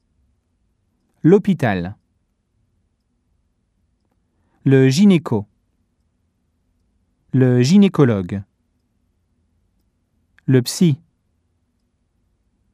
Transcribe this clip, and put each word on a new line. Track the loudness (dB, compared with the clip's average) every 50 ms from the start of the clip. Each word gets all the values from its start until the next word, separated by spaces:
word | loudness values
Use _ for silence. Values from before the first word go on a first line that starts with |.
| _ _ _ _ _ _ _ _ _ _ _ _ _ _ _ _ _ _ _ _ _ _ _ _
L'hôpital. | 0 2 2 2 0 -2 -4 -4 -4 -4 -4 -6 -8 -10 -14 -18 _ _ _ _ _ _ _ _ _ _ _ _ _ _ _ _ _ _ _ _ _ _ _ _ _ _ _ _ _ _ _ _ _ _ _ _ _ _ _ _ _ _ _ _ _ _ _ _ _ _ _ _ -2
Le | 0 2 2 2 0
gynéco. | 0 2 2 2 2 0 -2 -6 -8 -8 -10 -12 _ _ _ _ _ _ _ _ _ _ _ _ _ _ _ _ _ _ _ _ _ _ _ _ _ _ _ _ _ _ _ _ _ _ _ _
Le | -2 0 2 2 2 2
gynécologue. | 2 2 2 2 2 2 2 0 0 0 0 -4 -6 -8 -10 -12 -12 _ _ _ _ _ _ _ _ _ _ _ _ _ _ _ _ _ _ _ _ _ _ _ _ _ _ _ _ _ _ _ _ _ _ _ _ _ _ _ _
Le | -2 -2 0 -2
psy. | -4 -4 -2 -2 -2 -2 -4 _ _ _ _ _ _ _ _ _ _ _ _ _ _ _ _ _ _ _ _ _ _ _ _ _ _ _ _ _ _ _ _ _ _